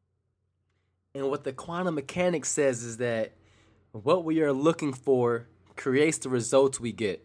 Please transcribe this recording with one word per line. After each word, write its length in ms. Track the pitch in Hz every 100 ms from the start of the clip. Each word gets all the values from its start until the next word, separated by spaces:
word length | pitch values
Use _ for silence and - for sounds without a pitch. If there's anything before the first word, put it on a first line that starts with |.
| _ _ _ _ _ _ _ _ _ _ _
And 140 | 139 135
what 160 | 143
the 80 | 139
quantum 420 | 131 - 170 180
mechanics 540 | 156 135 175 180 165 -
says 340 | - 139 123
is 140 | 120 113
that 360 | 123 113 110 _ _ _ _ _ _
what 320 | 110 110 180
we 160 | 160 160
are 120 | 147
looking 420 | 135 151 160 151
for 520 | 135 - 127 120 117 123 _ _ -
creates 420 | 139 131 156 156
the 120 | 135
results 500 | 127 117 135 139 135
we 120 | 120
get. 300 | 101 107 90